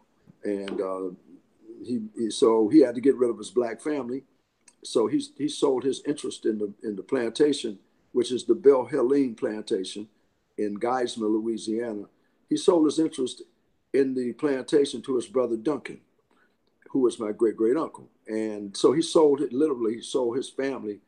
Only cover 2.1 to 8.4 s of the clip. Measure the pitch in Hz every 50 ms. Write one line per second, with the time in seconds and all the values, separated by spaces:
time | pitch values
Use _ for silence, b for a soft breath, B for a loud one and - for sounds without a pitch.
2.1 | - - 117 107 104 - 139 117 113 113 110 101 - 156 135 123 117 123 113 139
3.1 | 123 117 127 117 113 101 107 95 - 123 123 117 113 - - 156 151 143 123 117
4.1 | 127 135 - _ _ _ _ _ _ _ _ _ _ _ - - - 127 110 107
5.1 | 135 147 139 - - _ 135 147 - - - 143 131 123 123 139 120 - - 143
6.1 | 143 - - 127 - - - 117 110 107 104 101 101 _ - 113 104 95 90 -
7.1 | 135 131 117 113 113 - 147 147 139 - - 117 101 95 _ _ _ _ _ _
8.1 | _ 127 117 - 127 120